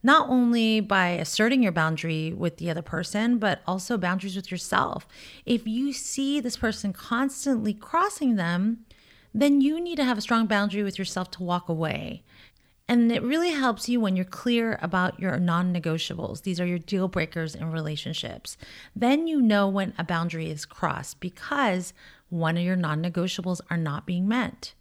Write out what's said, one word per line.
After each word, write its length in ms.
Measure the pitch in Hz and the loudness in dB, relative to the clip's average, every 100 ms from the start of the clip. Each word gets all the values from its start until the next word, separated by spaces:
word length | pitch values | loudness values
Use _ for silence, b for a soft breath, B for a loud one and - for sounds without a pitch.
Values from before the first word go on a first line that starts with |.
Not 260 | 240 311 285 | 8 6 6
only 520 | 254 240 233 226 220 | 4 4 4 4 2
by 260 | 214 196 180 | 2 2 4
asserting 500 | 175 165 - 220 269 | 2 -2 2 4 4
your 80 | 214 | 4
boundary 600 | 165 160 160 165 156 156 | 4 2 0 -2 -2 -4
with 260 | 165 170 165 | -2 -4 -2
the 120 | 170 | -4
other 140 | 160 | -4
person, 560 | 156 160 175 208 226 247 | -4 -6 -4 0 2 2
but 240 | 208 160 - | 2 0 -2
also 320 | 190 - 233 | -4 -2 -2
boundaries 380 | 175 185 196 185 | 0 -2 -4 -8
with 160 | 190 | -8
yourself. 560 | 180 - - - - - B B B - | -8 -2 -2 -2 -4 -12 B B B -2
If 180 | 233 226 | -2 0
you 280 | 226 277 | -2 -2
see 460 | 269 - - 277 294 | -4 -8 -4 -2 -2
this 180 | 240 - | -2 -2
person 360 | 220 214 202 | -4 -2 -6
constantly 800 | 185 - 240 277 269 285 240 214 | -6 -4 -2 -2 -2 -2 0 0
crossing 600 | 214 - 330 403 - 277 214 | -4 -2 0 0 0 0 2
them, 500 | 170 175 202 233 - b b b b | 2 2 0 -2 -8 b b b b
then 280 | 214 285 285 | 2 4 6
you 200 | 269 320 | 4 2
need 140 | 349 330 | -4 0
to 80 | |
have 160 | 262 220 | 0 0
a 20 | |
strong 240 | - 226 220 | 2 2 4
boundary 380 | 208 208 196 | 2 0 0
with 160 | 202 190 | -4 -4
yourself 320 | 190 - 180 | -6 -4 -6
to 120 | - | -6
walk 260 | 180 175 175 | -2 -2 -2
away. 540 | 160 156 139 - - _ b b b b b - | -2 -2 -2 -6 -12 _ b b b b b 0
And 240 | 240 233 | 4 4
it 120 | 233 | 2
really 260 | 240 311 349 | 0 2 2
helps 400 | 302 262 208 - | 2 0 0 -2
you 100 | 240 | 0
when 160 | 208 185 | 2 0
you're 100 | 185 | -2
clear 520 | - 247 233 226 - | -4 0 2 2 -2
about 400 | 175 185 180 - | -2 0 0 0
your 200 | 185 - | -2 0
non-negotiables. 1040 | 175 170 180 175 160 160 - - 160 - | 2 2 0 0 -2 -2 -4 -6 -6 -6
These 160 | 196 175 | -6 -2
are 80 | 180 | -2
your 100 | 175 | -2
deal 300 | 165 196 185 | -2 -2 0
breakers 480 | 185 - 170 160 - | -2 -4 -4 -6 -6
in 160 | 165 | -6
relationships. 880 | 160 156 151 - 156 - - - - B B B - | -4 -4 -6 -6 -6 -8 -10 -14 -16 B B B 0
Then 300 | 233 285 330 | 2 4 2
you 160 | 302 | 4
know 260 | 233 208 196 | 4 6 4
when 280 | 196 190 - | 2 -2 -4
a 60 | |
boundary 480 | 180 170 170 165 160 | -2 -2 -2 -4 -6
is 140 | 151 - | -8 -10
crossed 540 | - 175 - - - | -4 -4 -2 -8 -10
because 760 | 180 - - 285 247 185 175 - B B _ | -10 -10 -4 0 2 0 -4 -14 B B _
one 280 | 170 160 170 | -2 0 2
of 60 | |
your 120 | 175 185 | 0 0
non-negotiables 840 | 165 151 170 170 175 - 180 175 - | 0 0 -2 -2 -2 -4 -4 -4 -4
are 60 | 170 | -2
not 280 | 156 143 - | -2 -4 -4
being 220 | 180 190 | 0 2
met. 480 | 240 240 - - - | 0 -2 -6 -16 -18